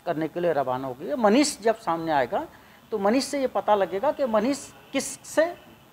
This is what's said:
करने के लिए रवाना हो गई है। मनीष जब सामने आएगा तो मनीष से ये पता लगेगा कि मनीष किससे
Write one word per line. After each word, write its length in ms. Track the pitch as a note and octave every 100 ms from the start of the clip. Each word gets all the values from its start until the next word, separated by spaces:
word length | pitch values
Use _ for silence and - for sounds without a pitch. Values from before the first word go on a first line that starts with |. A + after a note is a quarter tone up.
| -
करने 220 | D3+ D#3
के 120 | F3
लिए 120 | F3
रवाना 360 | C#3+ B2+ B2+ C3+
हो 60 |
गई 120 | B2+ F#3+
है। 100 | C#4+
मनीष 440 | G#3+ A#3 C#4+ -
जब 180 | A3 G#3+
सामने 340 | - E3 E3
आएगा 340 | D3 B2 A3 E4 - - - -
तो 80 | G#3+
मनीष 260 | G3 B3
से 160 | - C#4+
ये 60 | B3+
पता 280 | G#3 F#3+
लगेगा 380 | G#3 F#3 F#3 C4
कि 120 | D4+
मनीष 480 | C4+ A3 A3+ C#4 - - -
किससे 640 | C#4 - - - - E4 E4+ - - -